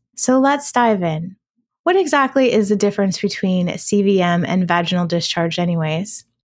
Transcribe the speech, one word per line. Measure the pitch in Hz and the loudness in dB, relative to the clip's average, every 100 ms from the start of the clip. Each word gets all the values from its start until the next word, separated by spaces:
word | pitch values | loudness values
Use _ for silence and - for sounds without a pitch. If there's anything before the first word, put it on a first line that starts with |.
| _ - | _ -6
So | - 262 | 0 2
let's | 269 285 - | 2 0 -2
dive | 254 233 202 | 0 2 2
in. | 170 156 175 - _ _ _ _ | -2 -4 -8 -14 _ _ _ _
What | 339 | 0
exactly | 370 320 285 269 277 262 | 2 2 0 2 2 2
is | 220 202 | 2 2
the | |
difference | 202 202 202 196 - | 2 0 0 -2 0
between | 196 - 190 185 175 - | -4 -2 -2 0 -2 -4
C | - 202 | -2 0
V | 196 190 | 2 2
M | 175 175 | 2 2
and | - 185 175 | 0 0 0
vaginal | 175 170 180 170 | 0 0 -2 0
discharge | 170 - 175 165 170 | -2 -2 -2 -2 -2
anyways? | 175 165 156 160 202 - - _ | -2 0 -2 -4 -6 -10 -16 _